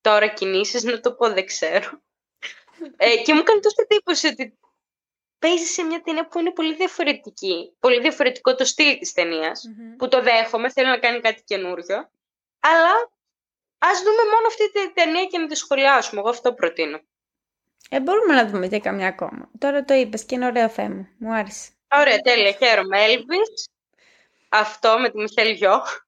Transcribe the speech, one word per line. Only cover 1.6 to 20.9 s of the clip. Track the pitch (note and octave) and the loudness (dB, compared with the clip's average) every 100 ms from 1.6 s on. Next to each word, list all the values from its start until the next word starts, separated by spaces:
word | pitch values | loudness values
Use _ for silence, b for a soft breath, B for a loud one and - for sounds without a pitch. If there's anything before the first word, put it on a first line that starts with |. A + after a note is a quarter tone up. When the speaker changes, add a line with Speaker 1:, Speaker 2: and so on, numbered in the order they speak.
| D#3+ F3+ - - _ _ _ _ B B B _ D#4+ _ | -2 -2 -4 -16 _ _ _ _ B B B _ -20 _
Speaker 1:
Ε, | - - | 2 2
και | - | 2
μου | D4+ | 2
κάνει | G4 A4 | 4 2
τόσο | G#4 - - | 2 0 0
εντύπωση | G#4 - E4+ D#4+ | 0 0 -2 -2
ότι... | - C4 _ _ _ _ _ _ _ _ _ | -4 -10 _ _ _ _ _ _ _ _ _
Παίζει | D#4 F4 | 0 0
σε | E4 - | -2 -6
μια | E4 E4 | -6 -6
ταινία | E4 D#4+ E4 | -6 -6 -6
που | F4 | -4
είναι | E4+ | -4
πολύ | F4+ D#4+ | -4 -6
διαφορετική, | D#4 F#4 - D#4 C#4+ - - F#3+ E3+ E3+ _ | -2 -6 -2 -4 -4 -8 -10 -6 -6 -8 _
πολύ | B3+ A#3+ | 2 2
διαφορετικό | A#3+ - C4 B3+ - | 2 2 0 2 0
το | B3+ | 2
στυλ | C4 - D4+ C4+ | 0 2 2 2
της | - | -4
ταινίας, | - E3+ E3 D#3+ - A#3 G#3+ | -4 -2 -2 -4 -8 -14 -20
Speaker 2:
Μμμ. | A3+ A#3 | -20 -8
Speaker 1:
που | B3+ | 0
το | B3+ | 2
δέχομαι, | A#3+ A3+ A3+ A3+ A#3+ | 4 2 2 -2 -4
θέλει | C4 C4 | 0 0
να | B3+ | 2
κάνει | A#3+ A#3+ | 0 0
κάτι | A#3 G#3+ | -2 -4
καινούριο, | _ G3+ F#3 F3 F3 G3 D#4+ _ _ _ _ _ | _ -6 -6 -8 -6 -8 -8 _ _ _ _ _
αλλά | D4 E4 E4 A4 A#4+ _ _ _ _ _ _ _ | 2 4 4 2 -2 _ _ _ _ _ _ _
ας | D#4+ F#4 | 0 0
δούμε | F#4 A4 A4 | 2 2 4
μόνο | A4 A4+ | 2 0
αυτή | A4+ G#4 | -2 -2
την | G4+ F#4+ | -2 -6
ταινία | F4+ E4 E4 | -2 0 0
και | F#4 F4+ | -2 -4
να | D#4+ | -6
τη | |
σχολιάσουμε. | D4 - C#4 C4+ C4+ A3 G#3 | -8 -4 0 4 2 0 -6
Εγώ | G#3 | -4
αυτό | A#3+ B3+ | -2 -2
προτείνω. | A#3 E3+ E3 D#3 D3+ _ _ _ _ _ _ _ _ _ | -2 -4 -4 -6 -6 _ _ _ _ _ _ _ _ _
Speaker 2:
Ε, | C4+ | -6
μπορούμε | C4+ G4+ A4+ | 0 0 2
να | C#4 A3 | 2 2
δούμε | G3+ F#3 | -2 -4
και | G#3 | -4
καμιά | G#3 G3 F#3 | -4 -4 -6
ακόμα. | F#3 F3 - - - | -6 -10 -12 -20 -6
Τώρα | C#4 C#4+ | -4 -2
το | C#4 | 0
είπες | C4+ B3 G#3+ | 2 2 -4
και | - | -8
είναι | B3 B3 | -4 -2
ωραίο | A#3+ A3+ | 0 0
θέμα. | A3 G#3 | -2 -8